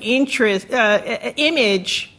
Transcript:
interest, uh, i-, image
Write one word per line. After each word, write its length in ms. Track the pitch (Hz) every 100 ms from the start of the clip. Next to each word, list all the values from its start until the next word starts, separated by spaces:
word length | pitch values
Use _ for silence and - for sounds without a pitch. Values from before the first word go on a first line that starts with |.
interest, 680 | 208 254 277 - 214 190 -
uh, 280 | 254 214 208
i-, 300 | - 165 - -
image 760 | 302 320 214 190 185 - -